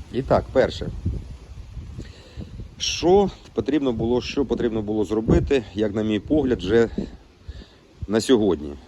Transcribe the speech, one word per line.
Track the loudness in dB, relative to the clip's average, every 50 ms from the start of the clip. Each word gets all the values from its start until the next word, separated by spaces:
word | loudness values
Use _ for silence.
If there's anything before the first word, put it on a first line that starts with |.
| -12 -8
І | -6 -4
так, | 0 2 2 2 2 2
перше. | 2 2 2 2 0 -4 -8 -8 -8 -6 -4 -4 -4 -4 -8 -10 -14 -16 -18 -18 -18 -18 -18 -16 -14 -14 -14 -14 -14 -14 -16 -16 -18 -20 -20 -18 -16 -16 -14 -14 -14 -14 -14 -14 -12 -8
Що | -6 -6 -4 0 4 6 6 6 6 4 0 -8 -18 -8 -6
потрібно | -4 -2 0 0 0 2 0
було, | 0 0 0 0 0 0
що | 0 -2 -2 -2 -2
потрібно | 0 0 0 0 0 0 -2
було | -2 -2 -2 -2 0
зробити, | 0 0 0 2 4 4 4 4 2 0 0 0 -2 -4
як | -2 -2 -2 0
на | -2
мій | 0 0 0 -2
погляд, | 0 0 0 2 2 2 0 -2
вже | 0 2 4 4 4 2 0 -6 -8 -8 -10 -18 -20 -20 _ _ _ -16 -16 -16 -18 -20 -20 -20 _ _ _ -10 -4 -2
на | 0 2
сьогодні? | 4 4 4 6 6 4 2 0 -2 -8 -12 -14 -16